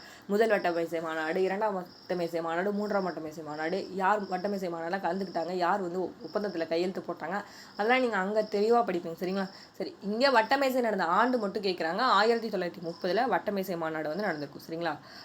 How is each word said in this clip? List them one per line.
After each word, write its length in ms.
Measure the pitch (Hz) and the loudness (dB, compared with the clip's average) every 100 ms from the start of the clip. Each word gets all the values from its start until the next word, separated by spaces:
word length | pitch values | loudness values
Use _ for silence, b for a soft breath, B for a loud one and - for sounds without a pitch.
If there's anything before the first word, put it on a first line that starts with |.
| B B - | B B -2
முதல் 240 | 208 226 | 2 4
வட்டமேசை 520 | 202 180 170 165 165 | 4 2 0 0 -2
மாநாடு, 400 | 165 160 156 180 | -2 -2 -2 0
இரண்டாம் 320 | 190 190 214 | 0 2 0
வட்டமேசை 680 | 190 175 - - 180 170 165 | -2 -8 -16 -6 -2 -2 -2
மாநாடு, 300 | 165 170 196 | -2 0 0
மூன்றாம் 360 | 202 208 202 185 | 0 0 0 0
வட்டமேசை 360 | 160 156 160 | -4 -10 -10
மாநாடு, 520 | 151 151 160 190 - 185 | -10 -4 -2 -2 -4 0
யார் 260 | 185 214 | 2 2
வட்டமேசை 460 | 202 185 208 196 180 | 0 -2 -2 -2 -4
மாநாடுலாம் 360 | 170 165 196 | -4 -4 -2
கலந்துக்கிட்டாங்க, 480 | 190 190 190 170 160 | 0 -2 -2 -2 -2
யார் 280 | 185 170 196 | 0 2 2
வந்து 220 | 175 180 | 0 -2
ஒ-, 100 | 170 - | -4 -6
ஒப்பந்தத்துல 460 | 220 208 202 170 160 | -6 -4 -2 -4 -2
கையெழுத்து 360 | 165 185 185 175 | 0 0 -2 -8
போட்டாங்க, 360 | 170 160 196 B B B - | -8 -4 -6 B B B -2
அதெல்லாம் 240 | 208 254 | 2 4
நீங்க 160 | 247 208 | 4 2
அங்க 260 | 190 214 | 2 0
தெளிவா 380 | 214 202 220 233 214 | 0 2 4 4 4
படிப்பீங்க. 280 | 180 170 165 | -2 -4 -4
சரிங்களா? 280 | 180 196 190 B B | -2 -2 -4 B B
சரி, 220 | - 190 - | -10 -10 -6
இங்க 280 | 196 214 277 | -6 2 6
வட்டமேசை 500 | 240 220 277 269 254 | 6 4 2 2 2
நடந்த 240 | 240 196 | 0 0
ஆண்டு 340 | 165 185 247 254 | 2 4 4 2
மட்டும் 240 | 202 208 | 0 -2
கேக்குறாங்க. 80 | 196 175 160 185 | -2 0 -2 0
ஆயிரத்தி 500 | 254 196 220 233 220 | 4 6 6 4 0
தொள்ளாயிரத்தி 340 | 190 175 175 | -2 -4 -6
முப்பதுல 440 | 170 170 185 190 254 | -10 -4 0 2 2
வட்டமேசை 480 | 175 214 202 190 170 | 2 0 -2 -2 -4
மாநாடு 320 | 160 160 151 | -2 -2 -4
வந்து 160 | 160 | -2
நடந்திருக்கும். 380 | 208 156 143 - - | -2 -4 -6 -10 -10
சரிங்களா? 300 | 160 170 143 B B | -4 -4 -4 B B